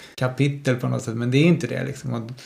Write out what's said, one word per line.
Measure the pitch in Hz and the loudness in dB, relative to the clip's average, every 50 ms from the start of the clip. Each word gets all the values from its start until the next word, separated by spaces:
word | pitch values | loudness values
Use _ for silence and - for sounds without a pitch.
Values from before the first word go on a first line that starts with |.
| - - - | -20 -18 -6
kapitel | - 131 127 131 - 139 143 143 - - 135 123 | -2 -2 -2 2 2 0 0 0 0 0 0 0
på | 123 135 127 | 0 0 -2
något | 123 117 | -2 -2
sätt, | - 120 113 | -4 -4 -4
men | 117 120 123 | -2 0 2
det | 127 139 | 4 6
är | 160 | 6
inte | 175 165 - - | 6 4 4 2
det, | 120 - - - | -2 -4 -4 -4
liksom. | 135 - - - 127 117 | -6 -6 -8 -6 -6 -6
Och | 117 113 117 127 - - | -6 -6 -8 -12 -14 -16